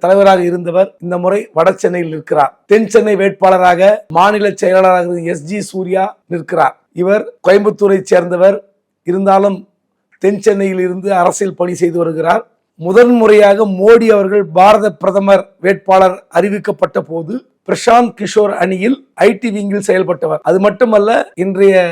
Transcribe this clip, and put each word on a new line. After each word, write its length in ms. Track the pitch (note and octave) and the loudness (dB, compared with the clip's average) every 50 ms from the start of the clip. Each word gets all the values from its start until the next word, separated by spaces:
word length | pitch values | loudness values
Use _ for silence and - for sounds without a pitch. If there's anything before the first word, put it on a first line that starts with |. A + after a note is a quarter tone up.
| - | 0
தலைவராக 380 | F3 F#3+ G3+ G3+ G3 F#3+ F#3 F3 | 0 2 4 4 4 4 2 2
இருந்தவர் 520 | F3 F3 F3+ F3 E3+ E3+ F#3 G3 F#3+ - _ | -2 -4 -4 -4 -4 -2 -2 -2 -2 -4 _
இந்த 180 | - F3 F3+ F3+ F3 | -10 -8 -6 -4 -2
முறை 260 | F3+ G3 G3+ - - - | -2 -2 -2 -4 -4 -4
வட 180 | D#3 E3 F#3+ | -2 0 0
சென்னையில் 420 | F#3 - - F#3 F3 F3+ E3+ D#3+ D#3 | 0 -2 -4 -6 -6 -6 -6 -8 -10
இருக்கிறார். 480 | D#3 D#3 - E3 D#3 C#3 C3 - _ _ | -12 -8 -4 -2 -2 -2 -2 -4 _ _
தென் 220 | - G3+ A3 A3+ G3+ | 0 0 0 2 2
சென்னை 280 | G#3 A3+ G3+ G#3+ G#3 | 0 0 2 0 0
வேட்பாளராக 760 | F#3+ G3 G3 G3 - F#3+ F#3+ F#3+ F3+ F3+ F3+ F3+ E3+ F#3 G3 G#3+ G#3+ - - | 0 0 -2 -2 0 2 2 2 4 2 2 2 4 2 2 2 0 -4 -4
மாநில 460 | D#3+ E3+ F#3 G3+ G#3+ G#3 G3+ G3+ F#3 - | 0 0 2 2 2 0 -2 -4 -4 -2
செயலாளராக 420 | - F3+ F#3 F#3+ F#3+ F#3 F#3 F3+ F3 | -2 0 2 2 4 2 2 0 0
இருந்த 280 | F3 F3 F3 E3 E3 F3+ | -4 -6 -6 -6 -6 -8
எஸ் 100 | E3 C#3+ | -8 -8
ஜி 160 | D#3 G3 G#3+ | -10 -10 -10
சூர்யா 560 | G3 - - F#3+ F#3 F3+ F#3 F#3+ F#3+ G#3+ - _ _ | -10 -8 -10 -10 -6 -4 -4 -4 -4 -4 -8 _ _
நிற்கிறார். 520 | - E3+ E3+ D#3+ - F3+ E3 D3+ C3 - _ _ _ _ | -10 -10 -10 -8 -6 -2 -2 -2 -2 -2 _ _ _ _
இவர் 440 | E3 F3+ F#3 G3+ G#3+ - - - _ - - | -4 -2 0 0 -2 -2 -6 -12 _ 0 2
கோயம்புத்தூரை 540 | F#3+ G#3 G3+ G#3 - - G3+ G3 G3 F#3+ | 2 2 2 0 -2 0 0 0 0 -2
சேர்ந்தவர், 560 | F#3+ - G#3 F3+ F3 F3 F3 F3 F3+ G3 G3 G#3+ - _ _ _ _ _ _ _ _ | 0 0 0 0 0 0 0 2 2 2 2 0 -4 _ _ _ _ _ _ _ _
இருந்தாலும் 640 | E3+ F3 F#3+ G3 G3 G3 G3 G3 G3+ G3 F3+ - _ _ _ _ _ _ _ _ _ _ _ | -6 -6 -2 0 0 2 2 2 0 -2 -6 -10 _ _ _ _ _ _ _ _ _ _ _
தென் 220 | - F#3+ G#3 G3 | -2 -2 -2 0
சென்னையில் 380 | G3+ G#3+ G3+ G3 G3 G3 F#3 F#3 | 0 0 0 0 -2 -4 -2 -4
இருந்து 340 | F#3 F3+ F3+ F#3+ F3+ G3+ G3 | -4 -4 -6 -6 -6 -4 -2
அரசியல் 440 | F#3 F3 F#3 F3+ - G3+ F#3+ - - | 0 0 0 -2 -2 -6 -6 -4 -6
பணி 140 | F3 F3+ F3+ | -6 -6 -4
செய்து 240 | - F3 E3+ E3 E3+ | -2 -4 -2 -2 -2
வருகிறார். 460 | E3+ E3 D#3+ D#3 D#3+ E3 F3+ A3+ A3+ _ _ _ _ _ _ - | -4 -4 -4 -2 -2 0 0 -2 -4 _ _ _ _ _ _ -10
முதன்முறையாக 840 | D#3+ F3 F#3 A3+ B3 A#3+ B3 A#3+ A3 G#3 G#3+ G#3 G#3 G3+ G3+ G3+ A3 | -6 0 2 4 4 4 4 2 4 4 4 6 4 4 4 2 0
மோடி 440 | G3+ F#3+ F#3 F#3+ G#3+ A#3 A#3 A3+ A3 | -2 -2 0 4 4 4 4 4 2
அவர்கள் 360 | G#3+ G3+ G3 F#3+ G3 G#3 G3 | 2 2 0 0 0 -2 -2
பாரத 500 | D#3+ D#3 F3+ F#3 G3+ G#3+ A3 G3+ G#3 D#3+ | 0 2 4 4 6 4 4 2 -2 -4
பிரதமர் 600 | - F3+ F#3+ F#3 G3+ G3 G3 G3 F#3 - - _ _ | -4 -4 -4 -2 0 2 2 2 0 0 -4 _ _
வேட்பாளர் 680 | - F#3 G3 - - - F#3+ F#3+ F#3+ F#3 F#3 F#3+ - _ - | -2 -2 -2 -2 0 0 2 4 4 2 0 -4 -10 _ -2
அறிவிக்கப்பட்ட 680 | E3 F3+ G#3 G3 G#3 D#3+ - G3+ - F#3 F3 - F3+ | -2 -2 -2 -2 -4 -6 -6 -4 -4 -4 -4 -4 -6
போது 440 | D3 C#3 D#3+ E3+ E3 D3+ A3 B3+ - _ _ _ _ | -8 -6 -8 -10 -10 -10 -10 -12 -12 _ _ _ _
பிரசாந்த் 480 | - F#3+ E3 - - A3+ A#3+ B3 A#3 - - | -6 -6 -2 0 2 4 4 2 0 -4 -8
கிஷோர் 340 | G3+ F3+ - G#3+ G#3 G#3 G3 - | -10 -4 0 0 0 0 0 -2
அணியில் 340 | F3 F3+ F#3+ F#3 F#3+ A3+ C#4 - _ _ _ | -4 -4 -2 -2 -2 -2 -2 -4 _ _ _
ஐ 240 | - F3+ G#3 A#3 F#3+ | 0 0 0 0 0
டி 80 | - A#3 G3 | -4 -6 -6
விங்கில் 300 | G#3 G3+ G3+ G3 G#3 G3+ - | -6 -6 -6 -6 -4 -2 -2
செயல்பட்டவர். 520 | F#3+ F#3 F#3+ E3+ F3+ - - D#3 D#3 D3+ - D3+ | -2 0 -2 -2 -4 -4 -4 -6 -6 -4 -2 -2
அது 100 | E3+ F#3+ | 0 2
மட்டுமல்ல, 720 | G3 G#3 G3 - B3+ A#3 A3 G#3 G3+ G#3+ A#3 - - - _ | 0 0 0 0 0 2 2 2 2 2 0 -2 -2 -4 _
இன்றைய 400 | - F#3 F#3+ G3 F#3 G3 G3 F#3+ F#3 F3+ E3+ | -6 -6 -4 -2 2 2 4 4 4 2 0